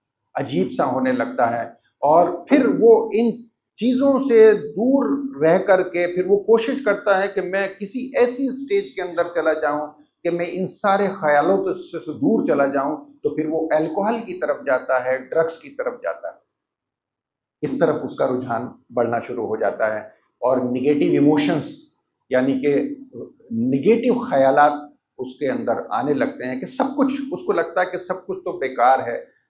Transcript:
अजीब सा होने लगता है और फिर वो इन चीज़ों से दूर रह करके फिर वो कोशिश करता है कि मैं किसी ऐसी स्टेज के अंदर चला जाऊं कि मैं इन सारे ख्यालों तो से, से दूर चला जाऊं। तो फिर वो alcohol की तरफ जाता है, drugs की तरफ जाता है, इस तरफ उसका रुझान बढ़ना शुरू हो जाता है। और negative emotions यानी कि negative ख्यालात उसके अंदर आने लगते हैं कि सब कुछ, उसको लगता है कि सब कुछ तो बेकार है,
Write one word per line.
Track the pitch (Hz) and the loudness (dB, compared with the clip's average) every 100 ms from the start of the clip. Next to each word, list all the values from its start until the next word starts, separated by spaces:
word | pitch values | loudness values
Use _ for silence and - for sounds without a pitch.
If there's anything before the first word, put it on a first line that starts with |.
| _ _ _ 139 | _ _ _ -8
अजीब | 123 151 151 | -4 -2 -2
सा | - | 0
होने | 143 127 127 | -2 0 0
लगता | 120 117 - 117 | 0 -2 0 0
है | 117 110 - _ _ | 0 -6 -12 _ _
और | - 160 175 - - | 4 4 4 0 2
फिर | 285 240 | 4 4
वो | 185 226 214 - | 4 6 6 4
इन | 208 233 - - _ _ - | 0 0 -2 -10 _ _ -4
चीज़ों | 240 254 277 262 269 | 0 2 2 2 4
से | 226 220 | 8 8
दूर | 202 - 185 247 277 - - - 139 | 6 0 -2 2 2 2 -2 -4 0
रह | 156 185 | 2 4
करके | 190 185 180 175 175 175 | 4 2 2 -2 -2 -2
फिर | 180 | 0
वो | 202 | 0
कोशिश | - 226 254 - | 4 2 2 -2
करता | 214 202 208 190 | -2 0 2 2
है | 196 | 0
कि | 196 | -4
मैं | 180 196 196 196 | -4 -2 -4 -6
किसी | 202 254 - - | -12 -10 -4 0
ऐसी | 247 254 269 | 0 0 -4
स्टेज | - - 202 196 | -4 -2 -2 -2
के | - | -6
अंदर | 180 165 | -6 -2
चला | 170 170 160 | -2 0 0
जाऊं | 156 151 147 151 - _ _ | 0 -2 -2 -6 -12 _ _
कि | 175 | -4
मैं | 170 175 | -4 -4
इन | - 180 | -4 -6
सारे | - 208 196 202 | -2 0 2 0
ख्यालों | - 151 147 160 196 | -2 2 2 4 0
तो | 190 | 0
से, | - - 165 | -6 -8 -12
से | 156 | -10
दूर | 120 147 214 160 | -2 0 2 2
चला | 139 139 | 2 2
जाऊं। | 139 143 151 | 0 -2 -6
तो | - _ 147 156 | -12 _ -6 -4
फिर | 156 | -4
वो | 160 160 | -4 -2
alcohol | 156 160 160 202 233 | 0 0 -2 -2 -2
की | 190 | -6
तरफ | 180 147 135 139 | -6 -4 -4 -2
जाता | 127 - 127 | -2 0 -2
है, | 127 131 | 0 -4
drugs | 131 - 165 - | -2 -2 -2 -4
की | 143 | -12
तरफ | 139 123 - | -8 -8 -6
जाता | - - 82 | -8 -8 -12
है, | - _ _ _ _ _ _ _ _ _ _ _ _ | -14 _ _ _ _ _ _ _ _ _ _ _ _
इस | 147 131 | -6 0
तरफ | 160 | 0
उसका | 147 131 - 135 | 0 -6 -4 -2
रुझान | 127 123 117 123 - _ | -2 -4 -6 -8 -14 _
बढ़ना | 120 117 117 | -4 -2 -2
शुरू | 110 120 104 | -6 -6 -6
हो | 107 | -2
जाता | 104 98 110 | -2 -2 -2
है। | 107 - _ _ _ | -4 -10 _ _ _
और | 120 127 123 | -2 0 -2
negative | 127 135 147 147 | -2 0 2 2
emotions | 147 143 151 147 156 - - - _ _ _ _ | 4 4 4 2 -2 -4 -12 -20 _ _ _ _
यानी | 127 135 135 143 | 0 2 0 0
कि | 143 - - - 123 127 _ - | 0 -2 -8 -14 -16 -18 _ -8
negative | 113 127 139 196 233 262 123 - | -2 0 2 4 4 2 0 0
ख्यालात | 139 135 147 147 - - _ _ - | 2 4 6 4 4 -8 _ _ -12
उसके | 127 - 139 | -12 -6 -4
अंदर | 117 117 110 - | -2 -2 -4 -4
आने | 110 139 | -4 0
लगते | 135 120 - | 0 -2 -4
हैं | 127 127 | -8 -8
कि | - | -6
सब | - 269 | -2 -2
कुछ, | 285 269 - - | 0 0 -2 -6
उसको | 180 - | -6 -2
लगता | 175 160 185 | -2 -2 -2
है | 185 | -2
कि | 180 | -4
सब | - 185 | -8 -8
कुछ | - - | -8 -8
तो | 175 | -8
बेकार | 135 131 127 123 131 | -6 -4 2 4 4
है, | 120 113 - _ | 0 -8 -10 _